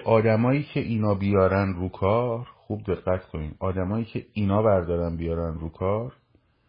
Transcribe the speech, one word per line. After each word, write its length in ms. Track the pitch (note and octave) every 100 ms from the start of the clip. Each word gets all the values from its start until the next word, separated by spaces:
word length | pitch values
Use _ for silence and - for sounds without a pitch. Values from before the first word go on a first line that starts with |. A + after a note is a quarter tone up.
| -
آدمایی 580 | A2+ A2 A2 B2 C#3
که 160 | C#3+ D3
اینا 340 | A#2+ A2+ G#2+
بیارن 600 | G2+ G2+ G2+ F#2+ F#2+ G2
رو 160 | F2 F#2
کار، 580 | - F#2+ A2+ B2 A#2 B2 - -
خوب 100 | G#2+
دقت 420 | G#2 F2 - F#2 -
کنین، 300 | D#2 D#2 -
آدمایی 460 | F#2+ F#2 F#2 G#2+ A2+
که 200 | - -
اینا 280 | - G2+ G2+
بردارن 560 | A2 F#2+ E2+ E2+ E2+ E2
بیارن 420 | E2 E2 E2 D#2
رو 100 | D#2+
کار، 460 | - F#2 G#2 B2 - _ _ _ _